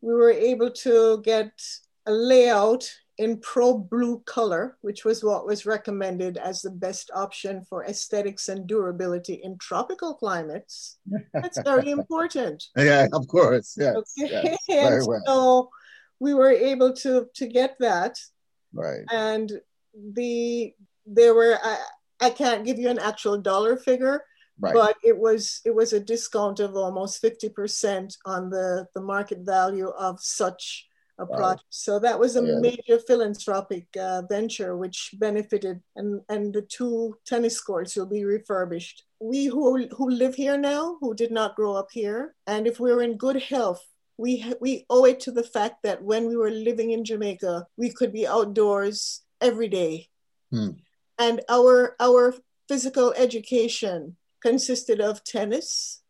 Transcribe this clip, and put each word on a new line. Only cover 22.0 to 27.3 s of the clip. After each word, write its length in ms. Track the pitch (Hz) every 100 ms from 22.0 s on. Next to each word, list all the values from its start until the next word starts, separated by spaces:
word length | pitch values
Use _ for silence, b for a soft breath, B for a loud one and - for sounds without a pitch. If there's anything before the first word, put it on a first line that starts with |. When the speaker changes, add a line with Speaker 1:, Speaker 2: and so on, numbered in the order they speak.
| _ _
Speaker 1:
I 100 | 247
can't 340 | 247 277 226
give 140 | 220 240
you 100 | 240
an 100 | 233
actual 400 | 202 214 220 202
dollar 380 | 202 190 220 254
figure, 480 | 254 254 262 285 - b b _
Speaker 2:
Right. 160 | 196
Speaker 1:
but 220 | 233 214 -
it 160 | 226 220
was, 420 | 220 220 208 -
it 100 | 220
was 180 | 220 226
a 60 | 214
discount 600 | 202 233 - 220 202 196
of 160 | 202 196
almost 440 | 190 190 196 -
fifty 280 | 220